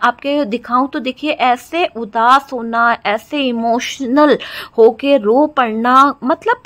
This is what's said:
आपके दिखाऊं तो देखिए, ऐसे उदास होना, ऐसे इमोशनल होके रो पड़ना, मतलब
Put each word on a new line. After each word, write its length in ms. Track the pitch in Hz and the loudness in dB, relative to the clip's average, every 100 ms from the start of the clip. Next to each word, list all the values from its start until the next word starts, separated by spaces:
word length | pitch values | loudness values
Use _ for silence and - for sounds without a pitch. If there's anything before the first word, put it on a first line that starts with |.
आपके 420 | 240 240 277 285 214 | -2 -2 -2 -2 -2
दिखाऊं 400 | 247 233 247 269 | -6 -2 -2 -2
तो 100 | 302 | -4
देखिए, 320 | 247 254 302 | -8 -6 -6
ऐसे 560 | - 247 247 - 330 359 220 | 0 0 0 -4 -4 -4 -4
उदास 520 | 220 226 233 277 277 | -6 0 2 2 0
होना, 440 | 254 233 233 233 226 - | -8 -6 -2 0 0 -2
ऐसे 360 | 220 - 294 | -4 -4 -4
इमोशनल 920 | 262 233 233 240 - - 247 277 302 220 - - - - | -2 -2 -2 -2 -4 -8 -2 2 2 2 -4 -14 -6 2
होके 380 | 226 247 277 277 | 2 4 0 2
रो 300 | 208 247 302 | 2 2 2
पड़ना, 480 | 294 233 220 247 262 277 262 | 0 -2 -2 2 4 4 0
मतलब 380 | 247 320 440 494 | -4 -2 -2 -4